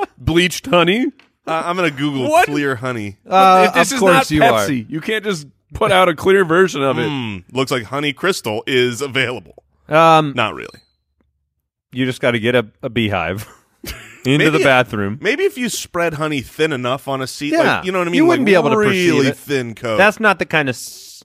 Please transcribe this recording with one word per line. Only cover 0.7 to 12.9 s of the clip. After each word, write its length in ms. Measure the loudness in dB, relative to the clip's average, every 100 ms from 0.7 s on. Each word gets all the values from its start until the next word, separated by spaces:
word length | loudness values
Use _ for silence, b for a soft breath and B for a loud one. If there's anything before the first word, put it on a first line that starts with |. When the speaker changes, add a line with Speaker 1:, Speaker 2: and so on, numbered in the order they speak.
| 2 2 2 -2 -6 _ _ -8
Speaker 2:
Uh, 160 | -6 -4
I'm 100 | -2
gonna 120 | -2
Google 400 | -2 -4 -2 0
Speaker 1:
What? 160 | 0 0
Speaker 2:
clear 300 | 0 -4 -4
honey. 420 | -6 -8 -10 -12 -2
Speaker 3:
Uh, 440 | 4 6 6 4
Speaker 1:
This 180 | 2 0
Speaker 3:
of 60 | 2
Speaker 1:
is 40 |
Speaker 3:
course 140 | 4
Speaker 1:
not 160 | 4 2
Speaker 3:
you 120 | 2
are. 240 | 4 4 0
Speaker 1:
Pepsi. 200 | -4 -6
You 140 | -8
can't 220 | -6 -4
just 240 | -4 -6 -10 _ _
put 180 | -4 0
out 160 | 4 2
a 60 |
clear 320 | 2 2 2 4
version 380 | 4 2 2
of 160 | -2 0
it. 100 | -2
Speaker 2:
Hmm. 280 | -4 -6 -10 -8
Looks 200 | -4 -2
like 120 | -4 -6
honey 280 | -6 -6
crystal 500 | -2 -4 -2 -4 -6 0
is 340 | 2 2 0
available. 600 | -6 -4 -4 -6 -14 -20 _ _ 0
Speaker 3:
Um, 460 | 4 6 6 2 -2
Speaker 2:
Not 180 | -4
really. 240 | -6 -12 -18 _ _ _ _ _ _ _ _ _ _ _
Speaker 3:
you 140 | -4 -4
just 160 | -2
gotta 160 | -2 0
get 160 | 0
a, 140 | 0 -2 _
a 60 | -8